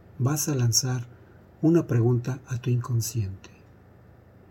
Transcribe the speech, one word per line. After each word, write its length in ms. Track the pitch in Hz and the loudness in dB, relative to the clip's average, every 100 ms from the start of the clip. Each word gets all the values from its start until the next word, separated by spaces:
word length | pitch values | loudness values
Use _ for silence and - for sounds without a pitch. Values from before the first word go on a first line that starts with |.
| - - | -16 -4
vas 320 | 127 151 165 | -2 0 -2
a 40 | |
lanzar 520 | 131 120 - 127 127 - - - - - - | 0 2 2 0 -4 -8 -16 -20 -20 -20 0
una 240 | 156 170 - | 4 4 4
pregunta 540 | 123 117 120 127 127 - | 2 4 2 -2 -8 -8
a 100 | 120 | -6
tu 100 | 123 | -2
inconsciente. 800 | 120 120 117 - 117 95 95 - - - - - - - - - - - | -2 0 -2 -2 -4 -6 -8 -18 -20 -20 -20 -20 -20 -20 -20 -20 -20 -20